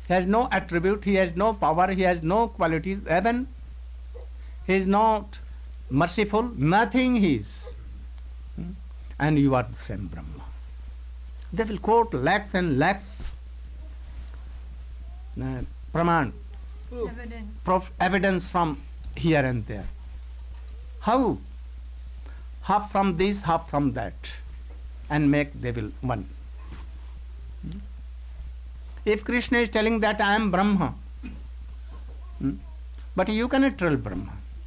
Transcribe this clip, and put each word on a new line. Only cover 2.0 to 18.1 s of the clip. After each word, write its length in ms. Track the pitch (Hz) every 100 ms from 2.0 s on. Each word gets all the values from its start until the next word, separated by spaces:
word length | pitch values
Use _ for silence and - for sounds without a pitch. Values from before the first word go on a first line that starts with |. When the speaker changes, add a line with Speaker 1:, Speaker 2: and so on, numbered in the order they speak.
Speaker 1:
has 220 | 185 175
no 240 | 160 208 233
qualities. 500 | - 165 160 185 196 - 170
Even 280 | 226 240 262 - - - - - - - - - - - -
he 80 |
is 120 | 190 190
not 520 | 196 220 214 196 - - - - - -
merciful, 520 | 131 170 - 208 208 240 120
nothing 580 | 147 196 233 254 254
he 220 | 240 185 120
is. 360 | 104 - - - - - - - - - - -
Hmm? 140 | 175 190 - - - -
And 180 | 147 147
you 160 | 139
are 80 | 127
the 140 | 117 -
same 320 | - 101 92
Brahma. 360 | 82 76 - - - - - - - - - - - -
They 120 | 170
will 140 | 220 202
quote 340 | - 233 226
lakhs 420 | 139 143 202 202
and 240 | 190 180 131
lakhs, 320 | 165 202 - - - - - - - - - - - - - - - - - - - - - - - -
uh, 220 | 131 127 127 - -
praman, 380 | 156 170 165 120 - - - - - -
Speaker 2:
Proof. 200 | 247 208
Speaker 3:
Evidence. 360 | 226 226 226 214 -
Speaker 1:
prof-, 280 | - 185 185 -
evidence 460 | 180